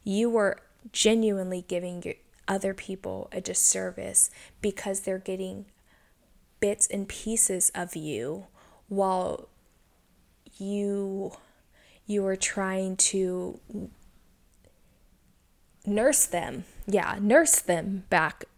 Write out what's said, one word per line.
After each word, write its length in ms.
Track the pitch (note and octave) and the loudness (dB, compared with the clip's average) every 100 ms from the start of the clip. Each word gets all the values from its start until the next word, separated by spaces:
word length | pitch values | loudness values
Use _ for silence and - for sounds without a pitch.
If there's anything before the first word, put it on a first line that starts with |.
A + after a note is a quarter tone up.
You 320 | G3+ G3 A#3 A3+ | -2 0 2 4
are 260 | G3 - - _ A#3 | 2 0 -12 _ -10
genuinely 720 | - A3 A3+ A3 G3 F#3 F3+ F3+ | 2 4 4 4 0 -4 -6 -4
giving 360 | F3+ F3+ F3 | -4 -4 -8
your, 100 | F3 - _ _ - | -10 -12 _ _ -2
other 260 | G3 G3 | -2 -2
people 540 | F#3+ - F#3+ F#3+ F#3 - | -4 -8 -8 -6 -8 -8
a 80 | - | -8
disservice 920 | F3+ F3+ - F#3+ F#3 F#3 - - - - - - | -4 2 2 2 -2 -8 0 2 2 0 -20 -4
because 400 | G#3 G3 G3+ G3 | -4 -2 -4 -4
they're 180 | - F#3+ | -2 -4
getting 480 | F#3+ F#3 F#3 G3 G3+ _ _ _ _ _ _ _ _ - | -4 -6 -6 -10 -14 _ _ _ _ _ _ _ _ -2
bits 280 | G3+ G3+ - | 0 2 0
and 220 | G3+ G3 | -2 -6
pieces 640 | - A3 F#3 - F#3 - | -8 -4 0 2 2 0
of 220 | - F3+ E3 | -2 -8 -8
you 500 | D3+ A2+ B2 F3 F#3 _ - _ - | -6 -4 -4 -8 -12 _ -20 _ -6
while 600 | G3 F#3+ F#3 F#3 - - _ _ _ _ _ _ _ _ _ - - | 0 2 2 -2 -4 -10 _ _ _ _ _ _ _ _ _ -20 -12
you, 760 | G3 G3+ G3+ G3+ G3 F#3+ F#3+ - _ _ _ _ _ _ - | -6 -2 -2 -2 -4 -4 -8 -10 _ _ _ _ _ _ -4
you 200 | G#3 G3 | 0 0
are 100 | F#3+ | 0
trying 600 | - - F#3+ F#3+ F#3+ F#3+ | -2 -2 -2 -2 -2 0
to 640 | - G3 F#3 F3+ F3+ - - G#3+ F#3+ - - _ _ _ _ _ _ _ _ _ _ _ _ _ _ _ _ _ | 2 2 0 -2 -6 -10 -12 -12 -12 -16 -20 _ _ _ _ _ _ _ _ _ _ _ _ _ _ _ _ _
nurse 420 | - G#3 B3+ C#4 - | -2 2 4 4 2
them. 380 | F3 - - F3+ - | 0 -4 -8 -12 -12
Yeah, 320 | - G3 - G3+ | 0 0 2 0
nurse 400 | G3+ C#4 D#4+ - | 6 8 8 4
them 440 | - E3+ F#3 G3 - | 2 0 0 -6 0
back, 340 | F3+ D#3 - - | 2 2 -2 -18